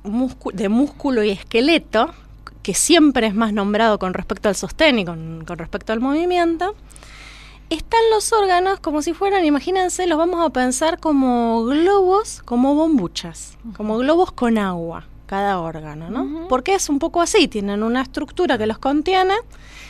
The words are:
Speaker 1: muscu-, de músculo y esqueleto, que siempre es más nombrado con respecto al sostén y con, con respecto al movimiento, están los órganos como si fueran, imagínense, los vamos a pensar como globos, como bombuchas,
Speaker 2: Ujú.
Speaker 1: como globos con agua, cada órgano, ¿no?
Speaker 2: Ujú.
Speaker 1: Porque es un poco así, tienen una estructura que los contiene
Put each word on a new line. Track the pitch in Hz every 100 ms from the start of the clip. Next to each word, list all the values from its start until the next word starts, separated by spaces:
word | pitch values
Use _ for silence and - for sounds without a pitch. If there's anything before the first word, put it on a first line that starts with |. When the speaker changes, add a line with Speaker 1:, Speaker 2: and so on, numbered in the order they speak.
Speaker 1:
muscu-, | 202 226 254 262 -
de | 185 190
músculo | 226 285 - 285 247
y | 214
esqueleto, | 196 - 226 269 320 - 220 302 - - - - -
que | -
siempre | 185 - 349 302 254 220
es |
más | 196 226
nombrado | 208 196 208 226 202
con | 185
respecto | 185 - 208 214
al |
sostén | 190 - - 311 240
y |
con, | 175 165 160 165
con | 160 170
respecto | 165 202 -
al | 220
movimiento, | 262 302 359 359 339 330 359 427 - - - - - - - - -
están | 320 - 453 453
los | 440 -
órganos | 453 392 359 370 381
como | 330 302
si | 302
fueran, | 320 403 392
imagínense, | 311 294 339 381 359 - 359
los | 311
vamos | 339 349 320
a |
pensar | 254 254 247 320 359
como | 320 277 262 240 233 226
globos, | 226 294 349 403 370 392 440 -
como | - 240 269 294
bombuchas, | 330 285 170 - 175 160 - -
Speaker 2:
Ujú. | 233 185
Speaker 1:
como | 214 220
globos | 262 339 359
con | - 240 220
agua, | 196 175 165 170 - - -
cada | 196 202 185
órgano, | 165 160 156 151 160
¿no? | 233
Speaker 2:
Ujú. | 269 311 339
Speaker 1:
Porque | 254 - 381
es | -
un | 277
poco | 330 349
así, | 339 427 285
tienen | 214 196 202
una | 226 247
estructura | 262 - 294 - 359 247
que | 214
los | 220
contiene | 262 294 302 370 370 403 - - - - -